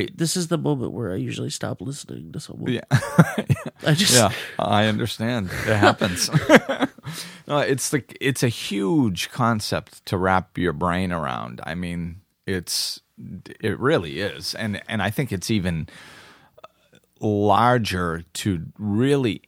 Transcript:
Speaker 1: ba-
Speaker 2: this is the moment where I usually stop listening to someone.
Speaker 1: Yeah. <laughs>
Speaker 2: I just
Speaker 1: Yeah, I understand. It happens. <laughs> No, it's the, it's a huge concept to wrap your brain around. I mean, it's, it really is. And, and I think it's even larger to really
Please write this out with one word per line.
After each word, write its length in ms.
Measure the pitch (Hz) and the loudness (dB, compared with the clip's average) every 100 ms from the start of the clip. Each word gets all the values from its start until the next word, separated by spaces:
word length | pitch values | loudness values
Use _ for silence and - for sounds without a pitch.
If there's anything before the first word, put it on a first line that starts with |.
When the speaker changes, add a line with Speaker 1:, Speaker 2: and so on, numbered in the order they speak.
| 98 | 0
Speaker 1:
ba- 40 | |
Speaker 2:
this 220 | - 165 185 | -2 -2 -2
is 140 | 165 | -2
the 80 | 165 | -2
moment 340 | 139 139 98 | 0 -2 -2
where 220 | 101 107 | -4 -4
I 20 | 95 | -4
usually 340 | 123 113 120 | -4 -6 -6
stop 280 | - - 131 | -6 -6 -6
listening 540 | 131 143 - 60 82 | -8 -10 -12 -14 -12
to 80 | - | -12
someone. 320 | - - - | -12 -8 -4
Speaker 1:
Yeah. 80 | 120 - | -4 0
<laughs> 60 | - - - - - - 640 - - - | 0 2 4 4 4 0 0 -2 -4 0
Speaker 2:
I 60 | |
just 200 | 156 196 120 | 2 6 6
Speaker 1:
Yeah, 160 | 101 - - - | 6 2 -8 -4
I 280 | - 104 110 | 2 2 2
understand. 640 | 107 117 - 113 123 92 95 110 | 2 -2 -2 -4 -2 -4 -4 0
It 120 | 107 | 4
happens. 520 | 101 - 92 87 - 151 | 4 4 0 0 0 0
<laughs> 40 | - 294 - 269 269 - - 165 - - - | 6 6 6 -4 -4 -6 -14 -12 -14 -12 -2
No, 120 | 147 | 0
it's 320 | 123 135 - | 2 0 0
the, 120 | 143 - - | -2 -4 -4
it's 220 | 131 127 | -2 2
a 60 | 123 | 0
huge 800 | - - 202 196 160 117 85 - | 0 -4 -2 2 4 4 0 -6
concept 760 | - 117 110 - 80 - - - | 0 0 0 -2 -4 -6 -14 -4
to 100 | 95 | 0
wrap 400 | 92 92 - - | 2 2 0 -2
your 160 | 87 | 0
brain 380 | 73 87 87 92 | 0 0 0 0
around. 500 | 85 69 60 58 60 | -2 -4 -6 -8 -12
I 120 | - 85 | -10 -8
mean, 460 | 87 85 85 90 _ _ - | -6 -6 -6 -10 _ _ -6
it's, 520 | 92 85 - - - _ - - 92 - - | -6 -4 -4 -4 -8 _ -18 -16 -14 -16 -6
it 180 | 107 80 | -4 0
really 400 | 123 156 82 69 | 2 2 0 -4
is. 360 | 98 69 - - | -4 -6 -8 -6
And, 260 | 107 98 - | -4 -6 -4
and 140 | 110 | -2
I 80 | 98 | -2
think 200 | 127 135 | -2 -4
it's 200 | 95 - | -4 0
even 360 | 107 90 80 - - - - - - _ _ - _ _ _ _ - | 0 0 -2 -6 -12 -20 -20 -20 -20 _ _ -20 _ _ _ _ -4
larger 1040 | 110 104 104 98 120 123 101 92 87 82 85 | 0 2 6 6 6 4 2 -2 -2 -4 -8
to 320 | - 107 87 - - | -4 -2 -2 -4 -8
really 640 | 104 104 135 143 123 87 | -2 2 4 2 2 -2